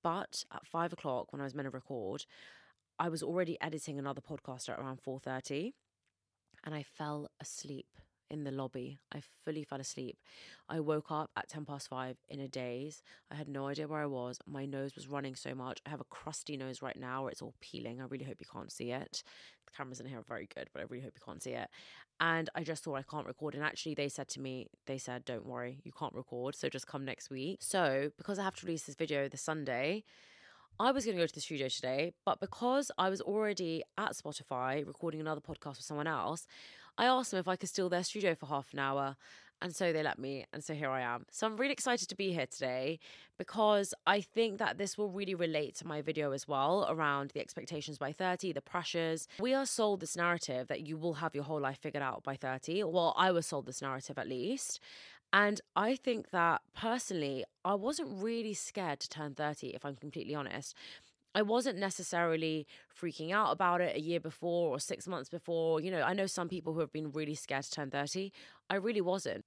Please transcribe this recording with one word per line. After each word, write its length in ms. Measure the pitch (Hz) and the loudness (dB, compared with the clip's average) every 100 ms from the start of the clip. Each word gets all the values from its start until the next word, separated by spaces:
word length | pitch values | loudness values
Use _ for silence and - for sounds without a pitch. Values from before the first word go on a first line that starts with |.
But 400 | 170 175 - - - | 0 0 -4 -8 -8
at 140 | - - | -12 -6
five 240 | 165 170 | -2 -2
o'clock, 400 | 170 151 127 - | -2 -2 -2 -2
when 80 | 143 | -6
I 60 | 139 | -6
was 100 | 135 | -4
meant 100 | 135 | -6
to 40 | |
record, 560 | 131 - 127 95 139 - - - - - _ _ - | -8 -8 -6 -4 -6 -10 -16 -20 -20 -20 _ _ -2
I 80 | 170 | -2
was 160 | 160 | 0
already 340 | 151 175 170 165 | 0 0 0 0
editing 360 | 160 156 - 143 | -2 -4 -4 -4
another 220 | 139 139 | -2 -4
podcast 480 | - 131 - 127 - | -6 -10 -8 -8 -6
at 100 | - | -4
around 220 | 131 131 | -4 -6
four 180 | - 135 | -8 -8
thirty, 540 | 135 131 - 139 208 - _ _ _ _ _ _ _ - - | -4 -6 -4 -4 -4 -8 _ _ _ _ _ _ _ -16 -8
and 100 | 151 | -8
I 80 | |
fell 460 | 139 - 151 147 147 _ | -8 -6 -4 -4 -6 _
asleep 480 | 147 - 143 135 - - - _ _ | -12 -10 -10 -10 -12 -20 -20 _ _
in 140 | 151 | -6
the 80 | 143 | -4
lobby. 480 | 135 131 131 127 139 _ | -2 -4 -6 -8 -12 _
I 80 | 147 - _ - | -12 -12 _ -6
fully 180 | 156 | -6
fell 160 | 147 135 | -6 -6
asleep. 380 | 135 - 127 - - - - - - | -6 -6 -8 -10 -18 -20 -20 -20 -6
I 140 | 165 | -2
woke 280 | 151 151 - | 2 2 2
up 220 | 156 156 - | -2 -2 -4
at 100 | - | -6
ten 160 | 156 | -8
past 240 | 147 143 - | -6 -8 -6
five 300 | 131 127 127 _ | -6 -4 -8 _
in 140 | 139 | -8
a 80 | 139 | -6
daze. 520 | 131 123 123 147 147 - - _ | -4 -4 -4 -8 -10 -20 -20 _
I 40 | 147 | -10
had 120 | 143 | -6
no 200 | 139 139 | -4 -4
idea 200 | 143 151 | -2 -2
where 140 | 156 | -2
I 60 | 147 | 0
was. 300 | 131 123 123 - | -2 -4 -6 -8
My 200 | 143 139 | -6 -4
nose 280 | 139 139 | -4 -6
was 140 | - 139 | -8 -6
running 280 | 143 139 131 | -4 -4 -6
so 200 | 135 131 | -8 -6
much. 240 | 127 - - | -6 -8 -8
I 40 | |
have 120 | 147 | -10
a 40 | - | -10
crusty 520 | - - 151 - 139 | -10 -8 -8 -8 -6
nose 240 | 131 123 | -6 -6
right 180 | 135 - | -6 -6
now 220 | 127 131 | -6 -4
where 100 | 135 | -4
it's 100 | - | -6
all 140 | 117 - | -12 -14
peeling. 400 | - - 117 120 | -12 -8 -8 -8
I 40 | 131 | -8
really 200 | 135 135 | -8 -8
hope 160 | - | -10
you 60 | - | -12
can't 220 | - - | -12 -10
see 180 | - 120 | -6 -4
it. 320 | 127 - - - - - - - | -4 -4 -10 -10 -20 -20 -20 -20
The 40 | |
cameras 300 | - 131 123 | -10 -10 -8
in 60 | 123 | -10
here 120 | 123 | -10
are 40 | |
very 260 | - 120 101 | -8 -8 -8
good, 160 | - 67 | -10 -10
but 80 | - | -8
I 40 | 85 | -8
really 140 | 123 | -8
hope 100 | 131 - | -12 -14
you 100 | - | -14
can't 160 | 78 | -10
see 100 | 131 | -6
it. 180 | 120 107 - - - - _ | -6 -6 -12 -20 -20 -20 _
And 280 | 165 165 160 - | 2 4 0 -4
I 80 | |
just 200 | 160 156 | -4 -4
thought, 120 | 165 139 | -4 -4
"I 80 | |
can't 240 | 139 156 - | -4 -6 -6
record." 280 | - 151 143 | -6 -6 -2
And 80 | |
actually, 300 | 151 - 160 | -2 -2 -4
they 140 | 143 143 | 0 -2
said 220 | - 135 | -2 -8
to 100 | 135 | -6
me, 300 | 135 131 - - - | -6 -6 -10 -12 -6
they 120 | 135 | -6
said, 280 | - 123 131 | -4 -6 -6
"Don't 200 | 117 - | -6 -6
worry, 360 | 123 123 135 | -6 -6 -8
you 80 | - | -16
can't 220 | - 147 - | -8 -6 -6
record, 400 | 127 123 127 - | -8 -6 -6 -2
so 140 | 143 | -4
just 180 | 131 - | -4 -6
come 160 | 139 | -6
next 260 | 135 - - | -6 -8 -8
week." 320 | 131 143 190 | -6 -4 -4
So 480 | - 190 160 135 147 - | 0 4 4 4 0 -4
because 220 | - 196 | -4 0
I 40 | |
have 120 | 190 - | 0 -2
to 100 | 180 | -4
release 180 | 165 | -4
this 120 | - 139 | -4 -4
video 320 | 156 143 139 | 0 2 0
this 140 | 139 | -2
Sunday, 640 | - 156 139 123 143 208 - - - - - - - - | -2 -2 0 2 2 0 -4 -20 -20 -20 -20 -20 -20 4
I 120 | 233 | 4
was 140 | 269 226 | 6 2
gonna 120 | 180 | 2
go 100 | 165 | 2
to 60 | |
the 80 | - | 0
studio 260 | - 147 131 | -4 -2 0
today, 460 | - 131 135 170 - | 0 0 2 0 0
but 160 | - - | 2 2
because 500 | 202 - 247 269 285 - | 0 0 4 4 2 4
I 120 | 190 | 4
was 100 | 196 | 4
already 640 | - 208 214 196 175 165 - - | 0 2 2 2 0 -2 -4 -2
at 160 | 214 | -2
Spotify 760 | - 151 147 147 127 127 143 143 | -2 -6 -8 -4 0 2 0 -2
recording 320 | 147 170 156 | -4 -4 -2
another 220 | 156 151 | -2 -4
podcast 340 | - 151 147 135 | -6 -10 -10 -10
with 60 | |
someone 260 | - 151 151 | -6 -2 0
else, 400 | 147 95 165 - - - - - - | 0 0 -4 -8 -18 -18 -20 -10 4
I 80 | 240 | 6
asked 260 | 262 247 | 6 4
them 80 | 190 | 0
if 80 | 185 | 2
I 80 | 185 | 0
could 100 | 190 | 0
steal 220 | - 180 | 0 2
their 160 | 175 180 | 2 2
studio 280 | 214 196 | 2 4
for 120 | 156 143 | 2 0
half 260 | 143 - | -2 -2
an 80 | 143 | 0
hour, 380 | 139 139 139 139 - - - _ | 2 2 0 -2 -14 -20 -20 _
and 120 | 180 | -6
so 180 | 165 180 | 2 4
they 120 | 156 | 4
let 160 | 151 - | 2 0
me, 260 | 135 139 - | -4 -4 -6
and 100 | - | -10
so 100 | 151 | -6
here 160 | 151 143 | -2 2
I 120 | 131 | 2
am. 240 | 123 120 - | 2 -2 -4
So 160 | - 220 | -2 0
I'm 80 | 214 | 2
really 140 | 269 | 2
excited 380 | 277 262 240 - | 2 2 2 0
to 60 | 190 | 0
be 180 | 196 | 0
here 120 | 170 127 | 2 0
today 540 | - 131 127 135 160 - - - - | 0 0 2 0 -2 -8 -20 -20 -10
because 560 | - 214 214 208 196 - - | -4 6 8 8 4 2 4
I 140 | 202 | 4
think 400 | 185 - 226 196 | 4 2 2 4
that 180 | 220 185 | 0 2
this 200 | 196 - | -2 0
will 120 | 208 | -2
really 260 | 185 196 180 | 0 -2 2
relate 400 | 170 156 147 - | 2 2 0 -4
to 120 | 160 | -4
my 140 | 151 | -2
video 300 | 151 156 147 | 0 2 2
as 140 | 135 - | 0 0
well 400 | 139 143 190 - | 4 6 6 4
around 420 | 160 151 139 139 | 4 4 4 0
the 80 | 147 | -4
expectations 580 | - - - 156 147 143 | -4 -6 -6 -6 -6 -4
by 140 | 139 | -4
thirty, 400 | 151 185 180 190 | 0 0 2 0
the 100 | 175 | -4
pressures. 680 | - 180 170 175 165 160 - - | -2 -4 0 0 2 0 -4 -2
We 140 | 247 | 2
are 120 | 269 262 | 4 2
sold 360 | - 214 196 | 4 4 4
this 160 | 160 175 | 0 2
narrative 500 | 175 170 - 127 127 | 4 4 0 -2 0
that 180 | 143 151 | -2 -2
you 120 | 160 | 0
will 180 | 170 147 | 0 0
have 200 | 165 143 | 0 -2
your 100 | 143 | -2
whole 160 | 156 | 0
life 180 | 135 135 | 0 -2
figured 240 | 151 147 | -4 -2
out 200 | 135 - | -2 -2
by 120 | - 135 | -4 -4
thirty. 480 | 131 131 - 180 | -2 -2 0 0
Well, 300 | 190 180 165 - | 4 6 6 8
I 140 | 185 | 8
was 140 | 170 160 | 6 4
sold 200 | 147 127 | -2 -4
this 160 | - | -4
narrative 360 | 139 131 - 143 | -4 -4 -4 -4
at 100 | 101 | -2
least. 540 | 127 156 269 - - - - - - _ | -2 0 -2 -2 -6 -8 -18 -18 -20 _
And 260 | 196 202 208 - - | 8 8 4 2 4
I 200 | 214 262 | 4 4
think 340 | - 220 - | 2 0 2
that 320 | 180 170 156 _ | 6 6 6 _
personally, 720 | - 226 247 - 185 143 131 101 _ 175 | -2 0 0 0 0 0 0 -4 _ 0
I 100 | 202 | 2
wasn't 460 | 220 302 330 196 | 2 -2 -4 -2
really 300 | 214 233 214 | 0 0 0
scared 460 | 202 - - 175 139 | -2 -4 -4 -2 -2
to 80 | - | -4
turn 260 | 156 151 135 | -4 -6 0
thirty, 340 | 151 147 131 | -2 0 -6
if 160 | 131 143 | -6 -8
I'm 100 | 135 | -8
completely 400 | 147 156 - 147 | -8 -8 -4 -4
honest. 400 | 135 110 - - - - - _ _ | -2 -4 -6 -12 -16 -16 -20 _ _
I 80 | 202 | 2
wasn't 360 | 208 233 254 190 | 4 4 2 0
necessarily 880 | 196 185 170 175 170 165 160 156 147 - - - | -2 -2 0 2 4 4 2 0 -4 -14 -20 -6
freaking 340 | 175 147 160 | -6 -4 0
out 200 | 202 190 | 4 4
about 300 | 165 180 175 | 6 6 6
it 160 | 175 - | 4 2
a 20 | |
year 220 | 156 170 | 2 0
before 480 | 160 - 175 175 165 | 0 -4 2 4 4
or 100 | 135 | 2
six 260 | - 196 - | -2 -4 -2
months 220 | 175 135 | -4 -4
before. 540 | 170 - 165 165 160 | -8 0 2 4 4
You 100 | 170 | 4
know, 100 | 175 | 4
I 120 | 135 | 4
know 140 | 196 190 | 4 2
some 200 | - 170 | 2 0
people 260 | 180 156 | -2 0
who 60 | 160 | 0
have 140 | 151 | 0
been 180 | 156 156 | 0 -2
really 240 | 147 151 151 | -2 -2 -4
scared 300 | - 135 139 | -2 -2 -2
to 60 | |
turn 200 | - 139 | -4 -2
thirty. 400 | 139 143 185 196 - - - _ | 0 0 -2 -4 -8 -20 -20 _
I 60 | 196 | 0
really 260 | 208 214 | 2 2
wasn't. 420 | 180 190 151 - | 2 2 0 -4